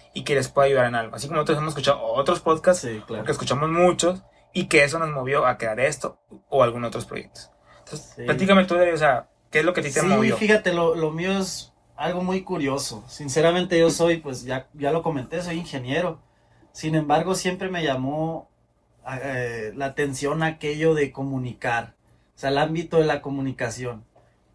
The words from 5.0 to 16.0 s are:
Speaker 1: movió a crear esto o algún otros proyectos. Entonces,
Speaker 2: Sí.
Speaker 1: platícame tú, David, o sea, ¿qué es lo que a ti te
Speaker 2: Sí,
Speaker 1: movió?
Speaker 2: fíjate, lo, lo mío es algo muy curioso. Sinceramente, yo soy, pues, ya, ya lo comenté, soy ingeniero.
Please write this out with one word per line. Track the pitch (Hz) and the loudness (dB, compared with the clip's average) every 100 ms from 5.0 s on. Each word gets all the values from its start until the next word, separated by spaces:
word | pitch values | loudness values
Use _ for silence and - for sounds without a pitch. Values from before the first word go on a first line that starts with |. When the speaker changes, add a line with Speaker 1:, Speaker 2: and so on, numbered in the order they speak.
| 160 | -4
Speaker 1:
movió | 143 127 143 127 | -4 0 2 2
a | - | 0
crear | 113 113 | -4 0
esto | 143 143 - - _ - _ | -2 -2 -8 -10 _ -20 _
o | 139 | 2
algún | 117 120 | 2 2
otros | 117 - - | -6 -8 -10
proyectos. | - - - - _ _ - | -12 -14 -20 -20 _ _ -20
Entonces, | - 151 - - | -16 -16 -14 -8
Speaker 2:
Sí. | |
Speaker 1:
platícame | 120 - 190 196 | -4 0 4 6
tú, | 185 175 | 6 4
David, | 175 | 4
o | 156 | 4
sea, | 151 120 - _ _ | 2 2 -2 _ _
¿qué | 156 | 0
es | |
lo | 160 | 2
que | - | 0
a | |
ti | 143 | -2
te | 127 | 0
Speaker 2:
Sí, | 175 | 2
Speaker 1:
movió? | 208 220 190 | 4 4 2
Speaker 2:
fíjate, | 214 214 180 | 4 4 4
lo, | 170 165 | 2 2
lo | 165 156 | 2 -2
mío | 160 185 196 | -2 -2 -2
es | 190 - - _ _ - | -2 -8 -14 _ _ -6
algo | 156 180 | -4 -2
muy | 185 190 | -2 -4
curioso. | 185 170 139 139 135 110 - | -4 -4 -2 -2 -6 -10 -14
Sinceramente, | - 143 156 156 175 175 170 | -12 -4 2 4 4 2 4
yo | 165 | 4
soy, | 143 170 165 | 4 2 2
pues, | 147 127 | -4 -10
ya, | 127 131 - | -8 -8 -8
ya | 147 139 | -6 -2
lo | 165 | 0
comenté, | 160 139 113 165 | -2 -4 -6 -8
soy | 175 165 | -6 -8
ingeniero. | 170 135 123 156 | -8 -10 -4 -2